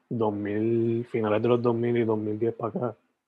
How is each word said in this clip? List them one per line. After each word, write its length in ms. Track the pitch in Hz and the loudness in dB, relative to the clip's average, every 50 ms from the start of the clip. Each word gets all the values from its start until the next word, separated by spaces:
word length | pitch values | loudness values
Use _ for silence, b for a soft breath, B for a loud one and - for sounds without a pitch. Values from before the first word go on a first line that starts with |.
| _ - | _ -6
dos 240 | 123 113 113 107 | -2 0 0 0
mil, 720 | 104 101 104 101 104 107 110 117 117 117 113 117 117 117 120 | 0 -2 -4 -4 -2 0 0 0 2 2 2 0 0 -2 -4
finales 380 | - - 117 110 104 104 110 | -4 -2 -2 0 2 2 2
de 60 | 113 117 | 4 2
los 120 | 123 120 | 2 4
dos 140 | 117 123 117 | 2 2 0
mil 200 | 117 117 120 120 | 2 0 0 2
y 100 | 117 113 | 2 2
dos 140 | 110 110 107 | 2 0 0
mil 200 | 107 107 107 107 | -2 -4 -2 -2
diez 160 | 113 113 113 | -2 -2 -2
para 160 | - 117 110 | -2 -6 -4
acá, 260 | - 190 123 117 113 _ _ _ _ _ _ | -4 -2 -4 -4 -6 _ _ _ _ _ _